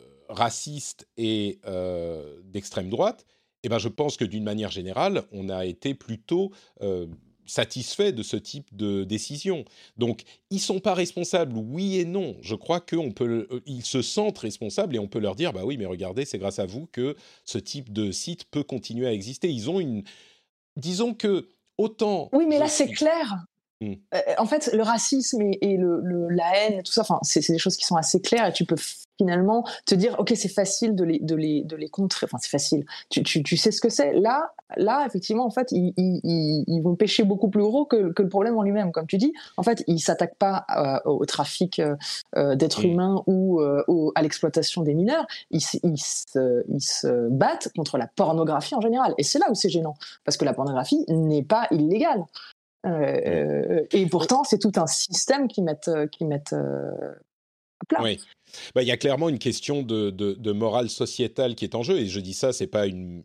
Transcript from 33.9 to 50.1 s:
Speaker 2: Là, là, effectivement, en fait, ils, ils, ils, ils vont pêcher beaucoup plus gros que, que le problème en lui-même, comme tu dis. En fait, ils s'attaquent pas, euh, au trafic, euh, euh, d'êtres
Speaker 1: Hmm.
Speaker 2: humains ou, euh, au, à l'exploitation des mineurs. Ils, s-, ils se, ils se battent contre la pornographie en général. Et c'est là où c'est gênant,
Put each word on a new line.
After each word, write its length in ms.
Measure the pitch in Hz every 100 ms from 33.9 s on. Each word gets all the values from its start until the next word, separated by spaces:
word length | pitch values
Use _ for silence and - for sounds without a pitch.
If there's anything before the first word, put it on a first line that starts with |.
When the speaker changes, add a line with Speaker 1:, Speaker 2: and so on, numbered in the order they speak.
| - 285
Speaker 2:
Là, 380 | - 214 269 330 - - -
là, 280 | 208 269 269
effectivement, 400 | 190 - 220 247
en 60 |
fait, 200 | 254 254
ils, 220 | - 180 -
ils, 260 | 185 180
ils, 400 | - 165 151 151 143
ils 140 | 170
vont 140 | 160 175
pêcher 280 | 214 -
beaucoup 260 | 202 196 214
plus 120 | 208
gros 240 | 208 262 285
que, 260 | 226 180
que 100 | 175
le 60 | 190
problème 280 | 196 220 226
en 60 |
lui-même, 280 | 196 208 185
comme 140 | 165 160
tu 120 | 202
dis. 160 | 269 330 - -
En 60 |
fait, 200 | 190 226 -
ils 140 | 170
s'attaquent 380 | - 170 170 -
pas, 280 | 196 190 - -
euh, 240 | 139 135 -
au 160 | 143 143
trafic, 520 | - 139 - 180 -
euh, 180 | 151 147 - - - -
euh, 200 | 143 135
d'êtres 280 | 160 208
Speaker 1:
Hmm. 80 | 196
Speaker 2:
humains 320 | 175 185 190 -
ou, 340 | 190 190 175
euh, 220 | 147 143 -
au, 240 | 170 156 165
à 80 |
l'exploitation 580 | 156 - 160 165 151 -
des 140 | 156 151
mineurs. 320 | 202 320 - - -
Ils, 60 | 160
s-, 220 | - -
ils 160 | 175 147
se, 640 | - - - 135 127 123 -
ils 120 | 139
se 480 | - - 143 123 117
battent 400 | 131 220 330 - -
contre 240 | 147 135
la 80 | 117
pornographie 640 | - 170 160 156 147 -
en 80 | 254
général. 320 | 226 240 240 -
Et 40 |
c'est 140 | 147 285
là 140 | 370
où 40 | 220
c'est 140 | 190
gênant, 260 | 165 160 147 -